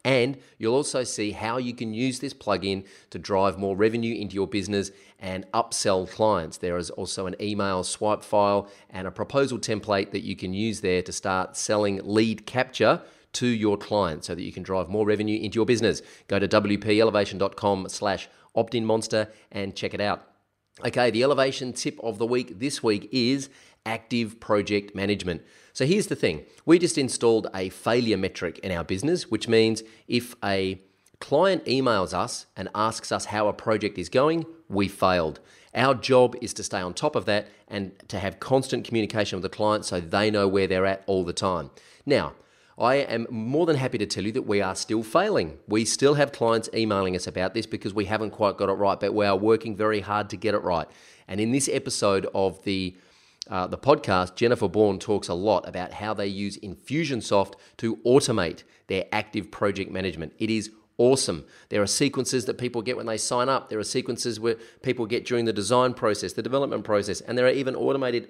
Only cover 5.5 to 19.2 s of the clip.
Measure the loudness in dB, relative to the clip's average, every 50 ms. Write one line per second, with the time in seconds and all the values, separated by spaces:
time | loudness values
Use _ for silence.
5.5 | -2 -2 -2 0 -2 -2 0 2 2 2 0 -4 -2 0 2 2 2 2 0 -4
6.5 | -8 -6 -6 -4 -4 -4 -4 -6 -8 -8 -8 -8 -6 -6 -6 -6 -6 -6 -6 -4
7.5 | -2 -2 -2 0 0 -2 -2 -4 -4 -2 0 0 0 -2 -4 0 2 2 4 4
8.5 | 2 2 0 -4 -14 -20 -20 _ -12 -10 -10 -10 -6 -6 -8 -2 0 0 0 0
9.5 | -2 -6 -4 -4 -4 -4 0 0 0 0 0 -2 -4 -6 -6 -6 -8 -6 -6 -6
10.5 | -4 -2 -2 -2 -4 -2 0 0 0 0 0 -2 -8 -6 -4 -2 -2 0 -2 -4
11.5 | -6 -8 -2 0 2 2 2 2 0 -2 -2 2 4 4 4 4 0 -4 -8 -4
12.5 | -2 -2 -2 -2 0 2 4 4 4 2 -2 -14 -20 _ _ _ -6 -2 0 0
13.5 | 0 2 2 2 2 0 -2 -2 0 2 2 2 0 -4 -6 -8 -8 -8 -8 -10
14.5 | -8 -10 -6 -4 -2 -2 -2 -2 0 0 2 2 2 2 2 -2 -2 -2 -4 -2
15.5 | 0 0 4 4 4 4 4 2 0 0 -6 -16 -20 -20 _ -2 0 0 2 4
16.5 | 4 2 4 4 0 0 2 2 4 4 4 4 4 2 0 0 -2 -2 -2 -2
17.5 | -2 0 0 2 2 2 -2 -6 -8 -4 -2 -2 -2 -2 -6 -12 _ _ _ _
18.5 | -2 -2 -2 0 0 -2 0 2 0 0 0 -2 -2 -2